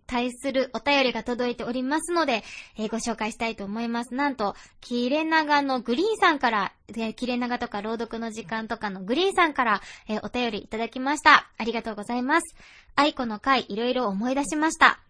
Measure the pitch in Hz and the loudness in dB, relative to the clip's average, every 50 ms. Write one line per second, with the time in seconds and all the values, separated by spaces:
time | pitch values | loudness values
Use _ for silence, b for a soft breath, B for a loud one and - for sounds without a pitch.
0 | _ - 254 240 247 247 240 - - 277 247 269 247 - - 226 - 285 285 277 | _ -4 -2 0 0 -2 -4 -4 -4 -2 0 0 0 0 -4 -4 0 2 4 4
1 | 254 247 233 226 220 247 247 226 247 240 233 240 220 226 240 262 254 262 294 320 | 4 2 0 -2 -4 -4 -2 -2 0 -2 -2 -4 -4 -4 -4 -2 -2 0 -2 -2
2 | 311 - 349 339 311 269 240 208 B B B B B B B B 214 220 - 226 | 0 0 0 2 2 2 0 -2 B B B B B B B B -6 -4 -4 -4
3 | - 240 214 - 214 214 - - 233 226 220 - 202 190 208 226 233 233 233 233 | -2 -4 -4 -2 -4 -6 -4 -4 -4 -6 -4 -6 -8 -8 -6 -6 -4 -4 -4 -4
4 | 240 247 240 262 285 285 254 - 208 196 - B B B B B - - 247 240 | -6 -4 -2 -2 0 0 0 0 -2 -2 -4 B B B B B -10 -4 -2 0
5 | 247 254 285 311 320 320 320 320 302 294 294 285 277 269 262 247 - 240 240 262 | 0 2 0 0 0 2 2 2 2 4 2 2 2 2 -2 -2 -2 -2 0 0
6 | 370 453 440 - 403 349 311 277 - 233 220 202 190 - - _ _ - 208 226 | 0 0 2 4 4 4 4 4 2 0 0 0 -2 -4 -8 _ _ -12 -8 -6
7 | 226 220 214 - 254 233 247 240 247 240 247 240 240 226 - 202 196 220 226 220 | -6 -6 -6 -4 -4 -2 -2 -2 -2 -2 -4 -4 -6 -6 -6 -6 -4 -4 -4 -4
8 | 233 226 233 226 233 226 214 226 202 165 220 220 220 214 233 226 - 202 190 196 | -4 -6 -6 -8 -8 -8 -8 -10 -8 -6 -6 -6 -4 -6 -6 -4 -4 -6 -6 -6
9 | 185 190 254 320 370 392 - 370 349 311 285 - 247 226 202 196 B B B B | -4 -2 0 2 2 2 4 4 4 4 4 0 2 2 2 0 B B B B
10 | B B 214 208 - 208 - 247 247 233 220 233 - - - 220 226 226 - 254 | B B -6 -6 -6 -4 -4 -2 -2 -2 -4 -6 -8 -8 -6 -6 -6 -6 -6 -4
11 | 254 277 302 294 - 311 277 - - - _ - 226 233 226 226 - 233 208 208 | -2 -2 0 6 8 8 8 8 6 0 _ -6 -4 -4 -4 -4 -6 -8 -8 -8
12 | 202 - 240 247 247 262 311 339 330 - - B B B B B B B B 269 | -6 -4 -4 -2 0 2 2 2 2 -2 -10 B B B B B B B B 2
13 | 285 302 302 - 254 226 214 214 - 277 269 240 - - 202 214 233 247 247 254 | 2 2 2 -2 -4 -4 -6 -2 0 2 2 2 2 -2 -4 -2 -2 0 0 0
14 | 247 202 190 196 226 247 262 277 285 277 320 302 311 320 311 - 277 240 - - | 0 -2 -2 -2 -2 0 0 0 -2 0 0 2 2 2 4 6 6 6 6 4
15 | - _ | -6 _